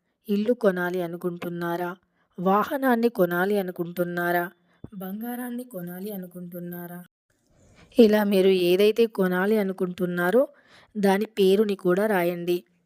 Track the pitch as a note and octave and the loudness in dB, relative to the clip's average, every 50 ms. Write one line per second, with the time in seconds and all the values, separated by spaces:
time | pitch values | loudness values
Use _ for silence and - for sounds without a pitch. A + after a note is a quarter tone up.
0 | _ _ _ _ _ - G3+ G3+ G#3+ A3 B3 B3 - G3+ F#3 F3+ F3 F3 F3+ F#3 | _ _ _ _ _ -2 -2 -2 0 0 0 2 2 2 2 2 -2 -2 -2 -4
1 | F3 E3 E3+ F3 - F3+ F3 F3 - F3 E3+ F3 F3 E3+ E3+ F3 F3+ F3 F#3 - | -4 -4 -6 -6 -6 -6 -6 -6 -8 -8 -6 -6 -4 -4 -4 -4 -4 -6 -8 -12
2 | _ _ _ _ _ _ - - F3 F#3+ F#3+ G#3 G3+ - D#4 C#4 C4+ C4 A#3+ A3+ | _ _ _ _ _ _ -10 -2 0 2 4 2 2 0 -2 -2 0 2 2 2
3 | A#3 A#3+ A#3 - F3+ F3 F3 F3 F#3 G3+ G#3 G3+ F#3+ F3+ F3+ - F3 E3+ F3 F3+ | 2 0 2 2 0 0 2 0 0 0 0 -2 -2 -4 -6 -8 -8 -6 -4 -4
4 | F3 F3 F3 F3 F3 F3 F3 F3 F3 F3 - _ _ _ _ _ - - - F#3+ | -4 -4 -2 -4 -2 0 0 0 -2 -4 -10 _ _ _ _ _ -20 -18 -14 -12
5 | F#3+ F#3+ G3 G#3+ A3+ A#3+ B3 A#3+ B3+ B3 A#3+ A#3+ B3 B3 - F3+ F3 F3 F3 F#3 | -12 -10 -10 -10 -10 -10 -10 -10 -10 -10 -10 -10 -12 -12 -12 -12 -12 -12 -12 -12
6 | F#3+ G#3+ G#3 F#3+ F#3 F3+ F3 F3+ F3+ F3 F3 F3 F3 F3 F3 F3 F3 E3+ F3 F3 | -10 -10 -10 -10 -12 -14 -14 -16 -16 -14 -14 -12 -12 -12 -12 -12 -12 -14 -14 -16
7 | F3 _ _ _ _ _ _ _ _ _ _ _ _ _ _ _ - _ - - | -18 _ _ _ _ _ _ _ _ _ _ _ _ _ _ _ -20 _ 4 4
8 | A#3 G#3 G#3+ G#3+ G#3 G3+ G#3 F#3+ F#3 F#3+ F#3+ F#3 F3+ F3 F3+ F#3 G#3 G#3+ G#3+ A#3 | 6 6 6 4 2 2 2 4 4 4 4 4 4 2 4 4 4 2 4 4
9 | A#3 A3 - - F#3+ F#3 F3+ F3+ F#3 G3+ A3 G#3+ G3+ F#3+ F#3 - F#3+ F3+ F3+ - | 2 0 2 0 0 0 0 0 0 0 0 0 0 -2 -4 -4 -4 -6 -4 -4
10 | F3+ F3 F3 F3 F3 F3 G3+ B3 C#4+ - - _ _ _ - - _ _ - G#3+ | -4 -4 -2 0 0 2 4 2 2 2 -2 _ _ _ -20 -20 _ _ -6 0
11 | G3 G3 F#3+ G3 A3 G#3+ - - G3 F#3+ F#3+ G3 A3 G#3 G3 F#3+ - F3+ F3+ F#3+ | 2 2 2 2 0 -2 0 2 4 4 6 4 2 0 0 -2 0 0 2 2
12 | G#3 A3 G#3 F#3 F3 F3 F3+ F3 F3 F3 F3 F3+ - _ _ _ _ | 2 2 2 2 0 0 -2 -4 -2 -2 -2 -2 -4 _ _ _ _